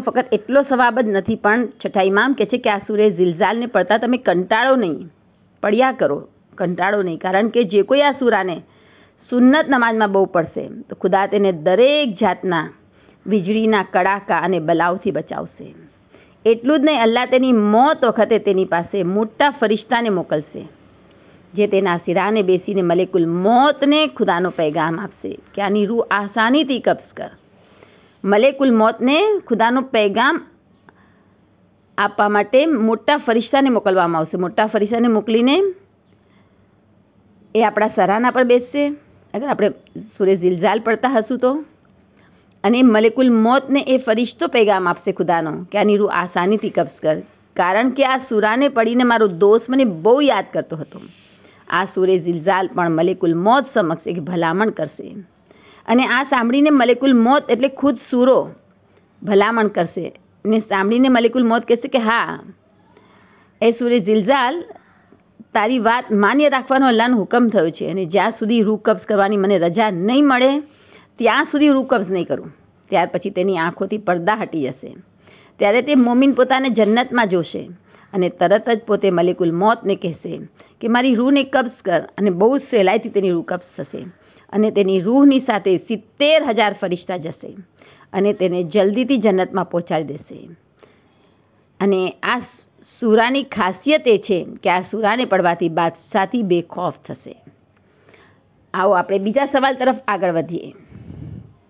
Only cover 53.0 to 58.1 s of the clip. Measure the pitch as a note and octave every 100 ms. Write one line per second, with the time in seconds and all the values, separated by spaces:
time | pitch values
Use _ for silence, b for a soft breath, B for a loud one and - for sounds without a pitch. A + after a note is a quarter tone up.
53 | E3+ F#3 E3+ E3 G3+ C4+ C4+ A3+ E3+ D#3+
54 | G#3+ F3 D#3 F3+ E3 F3+ A3 - D3+ -
55 | F3 G3+ F3 _ _ b b b b A#3+
56 | A#3 A#3+ C#4 C4 A#3 C#4 D4+ C#4 B3 B3
57 | C4+ A#3+ A3+ D4 D4 A#3 C4+ C4+ C#4 A#3
58 | -